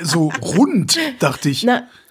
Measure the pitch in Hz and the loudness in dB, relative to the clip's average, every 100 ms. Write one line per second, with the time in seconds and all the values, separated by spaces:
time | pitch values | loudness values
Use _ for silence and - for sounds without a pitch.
0 | 170 165 156 - - 160 285 285 151 320 | 0 0 0 -2 -2 2 2 2 0 0
1 | 311 254 - 123 147 135 233 247 247 - | -2 0 -2 0 -2 0 0 0 -2 -20
2 | _ | _